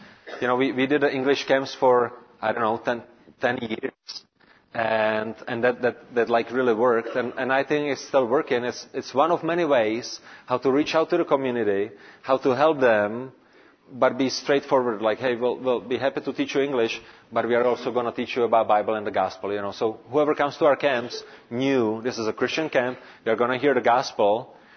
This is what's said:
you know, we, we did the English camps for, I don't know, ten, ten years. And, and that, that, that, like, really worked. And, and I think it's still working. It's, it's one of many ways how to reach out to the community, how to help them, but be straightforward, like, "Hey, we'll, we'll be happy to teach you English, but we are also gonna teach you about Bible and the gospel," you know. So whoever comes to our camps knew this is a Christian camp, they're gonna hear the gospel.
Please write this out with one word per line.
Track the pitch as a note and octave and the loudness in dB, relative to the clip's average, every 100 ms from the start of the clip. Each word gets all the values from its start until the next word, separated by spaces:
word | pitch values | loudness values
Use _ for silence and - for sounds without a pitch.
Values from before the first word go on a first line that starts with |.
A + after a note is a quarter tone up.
| - - - - | -20 -20 -18 -4
you | B2 | 0
know, | B2+ | 2
we, | C3+ | 0
we | B2+ C3+ | 0 2
did | D3 | 2
the | C#3 | 2
English | C3 C3 C3+ - | 0 0 0 2
camps | C3+ C3+ | 0 0
for, | - C3 B2 A#2 - - _ | 2 4 4 2 -4 -20 _
I | A2 | -4
don't | A#2 | 0
know, | - A#2 | 0 0
ten, | - A#2 A2+ _ - _ | -2 -4 -8 _ -20 _
ten | B2+ B2+ | -2 -2
years. | A2+ A2 C3+ - - - - _ _ _ _ A#2 | -4 -6 -8 -10 -18 -20 -20 _ _ _ _ -4
And, | A2+ A2 A2 A2 A2 A2 - | 0 2 2 0 -4 -8 -8
and | A#2+ | 0
that, | B2 A#2 | 0 2
that, | A#2+ - - A#2+ | -2 -4 -4 -2
that, | A2+ | 2
like, | A#2 A2+ | 2 0
really | B2 B2+ | 0 2
worked. | G#2+ B2+ A#2 A2+ C3 | 2 2 2 0 -4
And, | A#2+ - | -4 -4
and | B2 | -2
I | C3 | 0
think | C#3 D3 D3 | 0 -2 -2
it's | C3 - | -6 0
still | C#3 A#2 | 0 2
working. | C#3+ D3+ B2 A#2+ | 0 0 -2 -2
It's, | - - | -8 -10
it's | C3+ - | -10 -4
one | B2+ D#3+ | 0 2
of | E3+ | 0
many | D#3+ E3+ | -2 -2
ways | D#3+ C3 A2 A2+ - - - - - | 2 2 2 -2 -6 -14 -18 -20 -4
how | B2+ | 0
to | C3+ | 2
reach | C3+ D3+ D#3+ | 2 2 0
out | D#3+ | 0
to | F3 | 0
the | |
community, | D#3+ C#3+ C3 A#2+ G#2 G2 A2 - - - | 2 0 0 0 0 0 -2 -8 -20 -12
how | - C3 | -2 0
to | C#3 | 2
help | B2 D#3 D3 | 2 2 4
them, | B2+ G#2+ G#2 A#2 C3 - _ _ _ _ - | 4 4 2 -4 -10 -16 _ _ _ _ -20
but | B2+ B2+ A#2+ | 0 0 2
be | C3 | -2
straightforward, | - - C#3 C#3+ C3+ B2 G#2 | -2 0 0 2 0 0 0
like, | A2 G#2+ | -2 0
"Hey, | B2+ A#2 | -2 -2
we'll, | B2 G#2 | -2 -2
we'll | B2+ A#2 | -2 -2
be | G#2 A#2+ | -2 -2
happy | C3+ C#3+ | -2 -2
to | C#3 | -6
teach | B2+ C3+ C#3 | -4 -4 -2
you | |
English, | C#3+ C3 A2+ - - - _ | -2 0 -2 -4 -14 -20 _
but | A#2 A2+ | -4 0
we | A#2+ | 2
are | |
also | B2 A#2 B2+ | 2 0 -2
gonna | A2+ A#2 | -4 -4
teach | A#2 A#2 C3 | -6 -6 -2
you | |
about | A#2 A2+ G#2+ | 2 2 4
Bible | G#2+ G2+ A2 | 2 2 -2
and | G#2 | -2
the | |
gospel," | G2 F#2 - G2 | -2 -2 -4 -6
you | G#2 | -4
know. | G2+ | -6
So | F#2+ A2+ G#2+ A#2 | -4 -4 -4 -4
whoever | C#3 D3 D3+ | 0 0 0
comes | C#3+ - | -2 2
to | D#3 | 2
our | C3+ | 4
camps | C#3+ B2 A#2+ - - - - | 2 -2 -4 -12 -16 -20 -10
knew | A#2 C3+ C3 A2 A2 | -4 0 2 2 0
this | A#2+ A#2 | -4 -4
is | A2 | -4
a | |
Christian | - B2 - D#3 | -2 -2 -2 0
camp, | C#3 B2 B2 - - | 0 0 -6 -16 -8
they're | A2+ A2 | -4 0
gonna | B2 B2+ | 0 2
hear | C#3+ | 2
the | B2 | 4
gospel. | A#2 B2+ - - G#2 A2+ C3+ - - | 4 2 0 0 2 2 -2 -18 -20